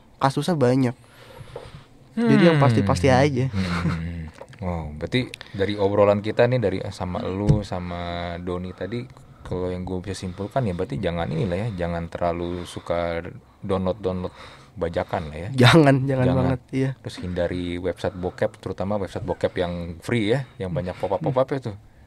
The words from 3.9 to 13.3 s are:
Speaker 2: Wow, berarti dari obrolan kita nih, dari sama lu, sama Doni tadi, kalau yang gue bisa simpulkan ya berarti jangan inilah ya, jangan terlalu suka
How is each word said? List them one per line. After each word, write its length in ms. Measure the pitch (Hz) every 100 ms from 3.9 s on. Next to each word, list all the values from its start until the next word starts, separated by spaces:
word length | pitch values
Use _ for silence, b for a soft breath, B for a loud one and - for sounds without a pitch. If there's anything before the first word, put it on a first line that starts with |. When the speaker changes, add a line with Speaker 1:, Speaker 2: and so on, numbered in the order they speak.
| 85 82 85 80 - - -
Speaker 2:
Wow, 320 | 92 85 80
berarti 320 | 76 85 123 127 - -
dari 220 | 101 98
obrolan 460 | 104 98 101 101 104
kita 240 | 104 -
nih, 160 | 120 127
dari 180 | 104 95 107
sama 340 | - 90 90
lu, 380 | 95 95 104 107
sama 380 | 104 92 87 87 87 87 87 87
Doni 340 | 90 90 90
tadi, 360 | - 92 117 127 - - -
kalau 320 | - 90 90
yang 100 | 90
gue 140 | 90 92
bisa 120 | 92 92
simpulkan 420 | 95 90 101 139
ya 100 | 117
berarti 260 | 87 92 69
jangan 260 | 85 85 -
inilah 300 | 165 117 87
ya, 100 | 117 92
jangan 260 | 85 85 85
terlalu 560 | - 87 85 87 87
suka 600 | 87 - - 85 87 85 90